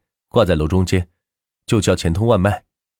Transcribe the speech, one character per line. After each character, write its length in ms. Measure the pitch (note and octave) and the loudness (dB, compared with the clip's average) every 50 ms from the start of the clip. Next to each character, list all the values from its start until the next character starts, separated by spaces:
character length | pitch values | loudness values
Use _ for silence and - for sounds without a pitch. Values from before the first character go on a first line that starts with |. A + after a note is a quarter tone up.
| _ _ _ _ _ _ | _ _ _ _ _ _
挂 140 | - A#2+ A2 | 0 0 2
在 120 | F2+ F2 | 2 0
楼 120 | D#2 D2+ D#2 | 0 0 0
中 160 | F2 F#2 F#2 | 0 0 0
间， 240 | F2 - F#2 F2+ - _ _ _ _ _ _ _ _ _ _ _ - | 0 -2 -2 -4 -6 _ _ _ _ _ _ _ _ _ _ _ -2
就 120 | A#2+ A2 | -2 0
叫 160 | F#2 - F#2+ | 2 0 0
钱 160 | F2 - F2 | 0 0 -2
通 140 | E2 F#2 A2 | -2 0 0
外 100 | A#2 A#2 | 2 2
卖， 280 | G2 F2+ G2+ F#2+ - - _ _ _ _ _ _ _ | 2 2 0 -2 -4 -8 _ _ _ _ _ _ _